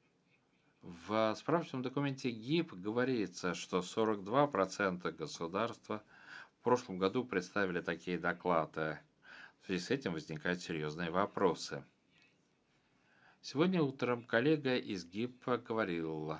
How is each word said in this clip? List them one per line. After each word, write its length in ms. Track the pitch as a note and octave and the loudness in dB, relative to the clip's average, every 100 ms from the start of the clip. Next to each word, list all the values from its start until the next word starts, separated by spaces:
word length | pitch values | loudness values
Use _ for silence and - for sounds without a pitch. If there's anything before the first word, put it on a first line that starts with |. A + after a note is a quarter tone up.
| _ _ _ _ _ _ _ _ | _ _ _ _ _ _ _ _
В 520 | F#2 E2+ F2 A2 A2 G#2 | -18 -12 -2 2 2 0
справочном 440 | - E3+ D#3+ C3 | 0 0 0 -6
документе 480 | B2+ C#3+ C#3+ C3+ B2+ | -4 -2 -2 -2 -4
гип 440 | A2+ A#2 E3+ - | -4 -2 -2 -2
говорится, 800 | F#2+ G2+ A#2 B2+ B2 F2+ - F2+ | -6 -2 0 2 0 -2 -2 -4
что 280 | E2 - F#2 | -2 -2 -2
сорок 440 | F2+ - A2 G#2 | 0 0 2 0
два 220 | F#2+ C3 C#3+ | 0 2 4
процента 640 | G2 F#2 - G2 F2+ F2 | 4 2 2 0 0 -4
государства 920 | D#2+ D2+ - E2 G2 A2+ G#2 - G#2+ - - - - - _ | -4 -6 -6 -4 -2 -2 -4 -8 -10 -10 -20 -18 -18 -18 _
в 40 | |
прошлом 340 | A#2 B2 - F#2 | 2 2 2 2
году 260 | F#2+ B2 | 2 2
представили 560 | B2 F#2+ F2+ G2+ F#2+ F2 | 0 0 0 0 2 0
такие 400 | E2 E2 - F2 | -2 -2 -2 0
доклады. 800 | F2 F2 F2+ E2+ D2+ D#2+ D#2 D2+ - _ - - - _ | 0 0 4 4 2 -2 -4 -4 -12 _ -20 -20 -20 _
В 60 | - | -4
связи 140 | F2+ | -2
с 100 | - | 0
этим 200 | C3+ G2 | -2 -2
возникают 500 | D#2+ D2+ D#2 F2+ F2+ | -4 -6 -4 -2 -2
серьезные 480 | - D#2 D2+ D#2+ E2+ | -2 -4 -4 -4 -2
вопросы. 760 | F2+ G2+ - F#2+ D#2 - C#2+ - _ _ _ _ _ _ _ _ _ _ _ _ _ - _ | 0 0 2 2 2 -4 -8 -10 _ _ _ _ _ _ _ _ _ _ _ _ _ -20 _
Сегодня 400 | - C3 F#3 F3+ | -4 2 4 4
утром 420 | C#3 C3+ B2 A#2+ | 2 2 0 0
коллега 520 | A#2 A#2 C#3 D#3 C3 B2+ | 2 4 6 4 4 0
из 280 | - G2 | 0 -4
гип 420 | E2 G2+ B2 - - | -4 -4 -6 -4 -2
говорил, 880 | A#2+ A#2 A2 G2+ E2+ D#2+ D#2 D#2 | -2 0 -2 0 0 -2 -4 -4